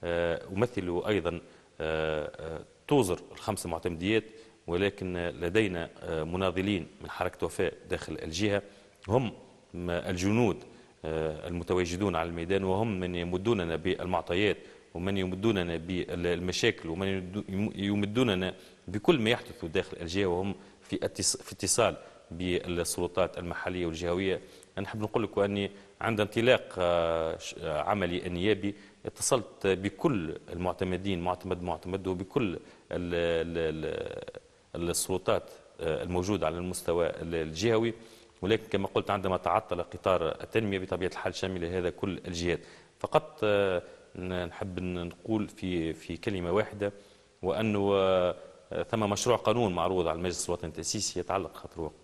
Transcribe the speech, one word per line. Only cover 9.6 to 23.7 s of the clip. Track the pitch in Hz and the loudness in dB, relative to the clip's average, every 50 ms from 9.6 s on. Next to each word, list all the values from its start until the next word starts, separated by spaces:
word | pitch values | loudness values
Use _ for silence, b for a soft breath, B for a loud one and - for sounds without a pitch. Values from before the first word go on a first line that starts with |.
| - _ - | -20 _ -10
م-، | 90 87 87 | -6 -4 -2
الجنود، | 85 87 - 92 95 87 90 98 107 113 123 107 85 - - - B B B B B B - | -2 -2 0 -2 -2 0 2 4 4 6 4 4 2 0 -6 -16 B B B B B B -6
آه، | 78 80 80 80 78 78 78 - - | -4 -2 0 0 -2 -2 -4 -6 -6
المتواجدون | 87 87 87 - 95 90 90 85 87 90 104 101 87 | -6 -6 -2 0 2 2 2 0 0 0 2 2 2
على | 80 82 87 | 2 0 0
الميدان، | 85 85 85 85 95 98 95 | -2 -4 -2 0 2 2 2
وهم | 95 92 98 110 117 104 92 | 2 2 2 2 0 0 -2
من | 90 90 90 | -2 -2 -2
يمدوننا | 87 85 87 87 92 98 110 117 104 87 85 82 | -2 -2 -2 -2 0 2 2 2 2 2 0 -2
بالمعطيات | 80 80 92 90 - - 90 92 85 82 - 87 90 104 104 87 - B B B B B B - | -2 0 0 0 0 0 -2 -2 -2 0 0 0 2 4 2 2 0 B B B B B B -8
ومن | 85 87 98 98 98 | -4 -2 -2 0 0
يمدوننا | 92 92 92 92 98 117 107 98 87 85 85 82 | 0 -2 -2 2 2 4 4 4 2 0 -2 -4
بالمشاكل | 78 87 95 90 - - - 87 87 87 87 85 87 90 92 - - 117 104 - - 82 | -4 -4 -2 -2 -2 -2 -4 -2 0 0 0 0 0 -2 -2 4 4 4 4 2 -4 -6
ومن | 82 85 95 95 | -4 -2 -2 -2
يمدو-، | 98 95 90 90 92 104 104 - | -2 -2 -4 -4 -6 -6 -6 -4
يم-، | 95 95 104 107 - | -2 -2 -2 -2 -2
يمدوننا | - 98 101 104 104 101 101 104 120 131 120 98 92 92 92 98 B B B B B B - | -2 0 0 2 2 0 0 2 2 4 4 4 2 0 -2 -4 B B B B B B -6
بكل | 92 107 - - 175 139 | -6 -2 2 4 4 4
ما | 110 107 | 6 2
يحدث | 120 117 - - 82 - - | 2 2 0 -10 -12 -8 -8
داخل | 85 78 95 87 - - - | -2 0 0 0 0 -4 -8
الجهة، | 87 82 82 98 101 | -8 -4 0 2 2
وهم | 92 87 87 95 101 95 B B B B B | 2 2 2 0 -2 -4 B B B B B
في | - - - - | -10 -6 -4 -2
اتص-، | - - - - 98 - - - - | -2 -2 -2 0 0 0 0 -2 -6
في | - - | -12 -10
اتصال | - - 92 - - 113 98 80 - B B B B B - | -4 0 0 4 4 4 4 4 0 B B B B B -14
بالسلطات | - 82 90 90 90 90 - 90 87 85 85 - - - 90 87 - - 90 85 - - | -8 -4 -2 0 0 0 0 0 0 0 0 -2 -2 -2 -2 -2 2 2 2 2 0 -4
المحلية | 90 85 80 - - - | -6 -6 -6 -4 -4 -4